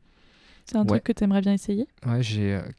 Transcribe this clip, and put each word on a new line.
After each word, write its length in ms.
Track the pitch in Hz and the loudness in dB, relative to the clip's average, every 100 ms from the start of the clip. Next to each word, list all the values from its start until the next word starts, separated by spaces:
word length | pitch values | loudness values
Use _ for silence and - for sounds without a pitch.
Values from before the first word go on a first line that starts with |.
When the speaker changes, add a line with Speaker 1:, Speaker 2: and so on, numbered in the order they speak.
| _ _ _ _ _ - - | _ _ _ _ _ -20 -4
Speaker 1:
c'est 100 | 220 | 0
un 40 | |
Speaker 2:
Ouais. 40 | 208 | 2
Speaker 1:
truc 180 | 220 | 2
que 80 | - | 0
t'aimerais 280 | - 202 196 | 0 2 2
bien 140 | 196 | 2
essayer ? 320 | 202 - 202 285 _ 123 | 0 0 -4 -4 _ -2
Speaker 2:
Ouais, 160 | 120 | -2
j'ai, 320 | 113 107 101 | 0 0 0
euh, 80 | 98 - | -2 -6